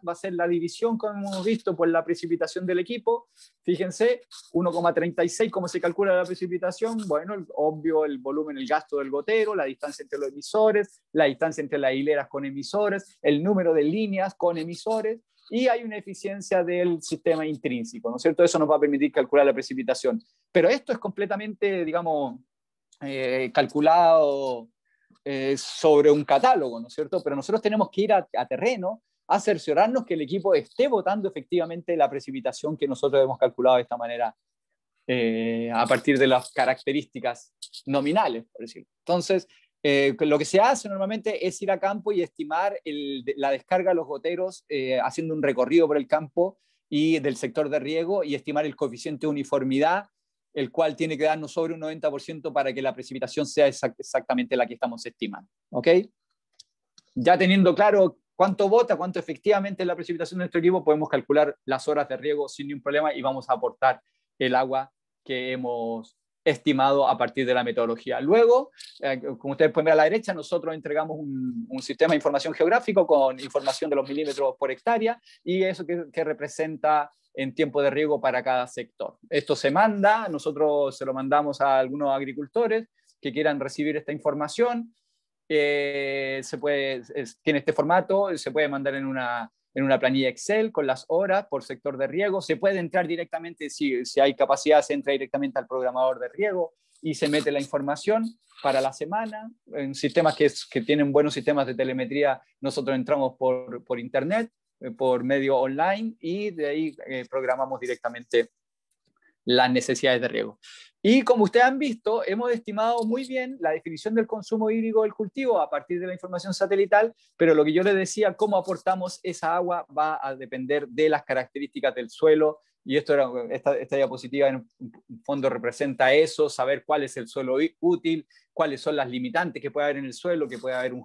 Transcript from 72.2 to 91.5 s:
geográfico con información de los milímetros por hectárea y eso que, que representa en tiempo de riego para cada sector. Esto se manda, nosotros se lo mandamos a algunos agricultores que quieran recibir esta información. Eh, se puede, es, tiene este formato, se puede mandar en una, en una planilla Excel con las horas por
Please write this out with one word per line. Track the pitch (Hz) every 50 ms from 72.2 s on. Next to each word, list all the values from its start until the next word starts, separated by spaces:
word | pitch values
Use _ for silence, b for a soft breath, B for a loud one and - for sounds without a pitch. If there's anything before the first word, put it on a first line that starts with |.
| - 151 143 135 - 160 -
geográfico | - 156 170 220 247 240 226 190 196 170
con | 160 151 143 135 131 131 131
información | 135 131 - 143 135 139 131 - 165 151
de | 143
los | 139 135
milímetros | 139 139 147 156 143 135 139 139 131 127 -
por | 143 131
hectárea | 131 - _ 233 233 226 220 226 240 240 b b b b _
y | 170 180 190 185
eso | 185 180 - 175
que, | 147 175 170 165 143 -
que | 160 160
representa | 151 147 - 143 143 - - 156 160 160 - - 151 151 151 143 - _ _ _ _ _
en | - 135 135 -
tiempo | - 160 139 123 147
de | 139 139
riego | 123 147 156 147 147 123
para | 127 131 123 123 120
cada | 131 127 127 123
sector. | 120 - 131 117 - _ - 101 - - _ _
Esto | - 165 147 139 - 135
se | - - 135
manda, | 143 185 214 220 208 202 190 202 214 226 220 185
nosotros | 160 139 - 151 143 147 156 151 147 143 143 139 131
se | - 139
lo | 135 131
mandamos | 131 135 135 147 147 147 143 139 -
a | 139 139 135 131
algunos | 131 127 139 147 147 139 135
agricultores | 139 139 135 123 143 147 135 - 233 233 220 220 226 226 - _ _ _ _ _ _
que | - - 117
quieran | 151 151 156 143 139
recibir | 131 135 - - 147 151 147
esta | 151 147 -
información. | 147 147 - 151 139 147 147 147 - - 240 240 240 233 233 - _ _ _ _ _ _ _ _ _ _ _ -
Eh, | 156 151 147 147 147 143 143 143 143 139 139 139 139 139 135 135 135 135 131
se | - - 127
puede, | 147 147 143 139 135 135 135 127 117 - -
es, | 143 127 113 - _
tiene | _ 160 151 139
este | 135 156 151
formato, | - 147 156 175 185 180 - 190 196 202 190 170
se | 147 - 147
puede | 131 156 151
mandar | 143 139 139 135 139 135
en | 139 135
una, | 135 131 131 127 120 120 120 117 120 _ _ _ _ -
en | 135 139
una | 135 131 123
planilla | 131 127 131 135 135 127
Excel | 123 - - - 208 220 220 220
con | - 156 147
las | 131 131 - - -
horas | 160 175 196 190 185 202 202
por | -